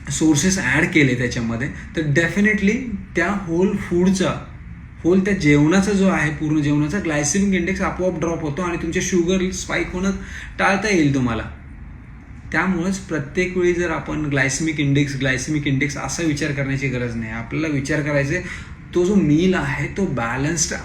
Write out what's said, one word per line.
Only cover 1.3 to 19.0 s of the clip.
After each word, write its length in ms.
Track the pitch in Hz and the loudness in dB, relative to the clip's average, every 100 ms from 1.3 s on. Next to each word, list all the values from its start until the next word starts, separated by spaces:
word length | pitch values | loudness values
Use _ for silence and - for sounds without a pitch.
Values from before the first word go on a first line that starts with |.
| 123 113 113 151 - - 170 | -2 -2 -2 -4 -8 -8 -4
तर 40 | |
definitely 760 | 151 143 165 202 208 196 196 247 247 196 - 170 | 0 2 2 4 2 4 2 0 -2 -8 -6 -2
त्या 120 | 170 | 0
होल 480 | 202 165 165 202 202 | -2 -2 0 0 0
फूडचा, 720 | - 175 185 190 151 117 - - - - - - | -2 2 2 2 0 -2 -10 -16 -16 -16 -16 -4
होल 160 | 160 190 | 2 4
त्या 140 | 196 | 4
जेवणाचा 580 | 185 147 147 151 190 202 | 2 4 6 6 4 4
जो 160 | 196 190 | 4 4
आहे, 240 | 160 151 | 2 0
पूर्ण 300 | 147 151 156 | -2 0 2
जेवणाचा 380 | 147 147 147 202 | 2 2 2 0
ग्लायसेमिक 600 | 170 147 147 196 202 185 | -2 -2 0 2 2 2
इंडेक्स 220 | 180 190 | 0 -2
आपोआप 380 | 165 - 185 165 | -2 0 -2 0
ड्रॉप 220 | 147 135 | -2 -2
होतो 200 | 147 139 | -4 -2
आणि 160 | 175 170 | -4 -4
तुमचे 240 | 170 185 | -2 -2
शुगर 500 | - 185 165 190 185 | 0 2 2 2 0
स्पाइक 360 | - - 175 165 | -4 -4 -4 -2
होणं 180 | 180 196 190 - - - - | -2 -2 -2 -6 -12 -10 0
टाळता 300 | 185 196 214 185 | 2 2 2 4
येईल 200 | 143 135 | 4 4
तुम्हाला. 280 | 120 110 104 - - - - - - - - - - | 0 -2 -6 -12 -16 -16 -16 -16 -18 -18 -18 -16 -6
त्यामुळंच 460 | 160 185 170 180 190 | -2 0 0 0 -4
प्रत्येक 600 | - 156 139 185 180 185 | -4 -4 -4 -2 -2 2
वेळी 160 | 175 | 2
जर 160 | 175 175 | 2 0
आपण 320 | 156 151 151 | -2 -4 -4
ग्लायसेमिक 580 | 147 135 131 - 160 151 | 0 0 0 0 -2 0
इंडेक्स, 360 | 139 139 139 127 | 2 4 2 0
ग्लायसेमिक 520 | 135 127 - 151 143 | -2 -2 -2 -2 0
इंडेक्स 300 | 135 143 143 | 0 0 -4
असा 260 | 139 - | -6 -2
विचार 280 | 165 139 151 | -2 0 -2
करण्याची 360 | 139 135 135 135 | -2 -2 -2 -2
गरज 280 | 123 120 113 | -2 -4 -6
नाही. 160 | 110 | -6
आपल्याला 360 | 113 117 143 160 | -8 -6 -4 -2
विचार 340 | 139 - 151 | -2 -2 -2
करायचा 320 | 147 147 139 | 0 0 0
आहे 100 | 180 180 - - - - | -2 -4 -12 -14 -16 -4
तो 100 | 175 | 0